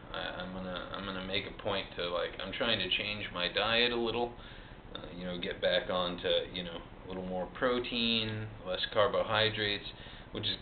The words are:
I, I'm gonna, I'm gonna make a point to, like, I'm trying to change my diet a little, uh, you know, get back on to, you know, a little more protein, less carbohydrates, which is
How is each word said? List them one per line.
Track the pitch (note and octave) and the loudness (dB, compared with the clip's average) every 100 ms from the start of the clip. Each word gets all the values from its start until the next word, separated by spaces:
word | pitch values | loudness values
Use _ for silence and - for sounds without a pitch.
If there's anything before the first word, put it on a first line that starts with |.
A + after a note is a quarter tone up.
| - | -8
I, | E2+ E2 E2+ | -6 -4 -4
I'm | F#2 | -6
gonna, | F#2 F#2 F2 - | -6 -4 -4 -4
I'm | F2+ | -4
gonna | G2 F#2+ | -4 -4
make | F#2+ G2+ F#2+ | -2 -2 -2
a | - | -4
point | G#2+ G2 F2+ - | -2 0 -2 -4
to, | F2 | 0
like, | F2 E2 - | 0 0 -4
I'm | F#2+ | -4
trying | - A#2+ A2 | 0 2 2
to | F#2 | 2
change | G2+ G#2 G#2 G2 | 0 0 -4 -4
my | F2+ F2+ | 0 2
diet | F#2+ G#2+ A#2 A#2+ | 4 4 6 4
a | A#2+ | 4
little, | A2+ A2+ A#2+ - - - - - - | 2 2 -2 -4 -12 -12 -14 -14 -12
uh, | - - F2 | -10 -10 -6
you | |
know, | F2+ F2+ | -6 -4
get | F#2 F2 | -4 0
back | F#2 F2+ - | 4 4 2
on | F#2 F2 F2 | 2 0 0
to, | F#2 E2+ - | 2 2 0
you | F2+ | -4
know, | F2 E2+ - - | -6 -8 -10 -12
a | F#2 | -8
little | F#2 F#2 | -6 -4
more | F#2 F2+ | -4 -4
protein, | - C3 B2 A#2+ A#2+ A#2 A2+ A2 G#2+ A2 - - | 0 2 2 0 2 2 2 2 -2 -6 -6 -4
less | - - | -2 2
carbohydrates, | A2 G2+ F#2 - G#2+ A2 G#2+ G#2 G2+ - - - - - | 6 6 6 4 6 6 4 0 0 -4 -12 -12 -14 -8
which | G#2+ G2+ | -4 -2
is | - | 2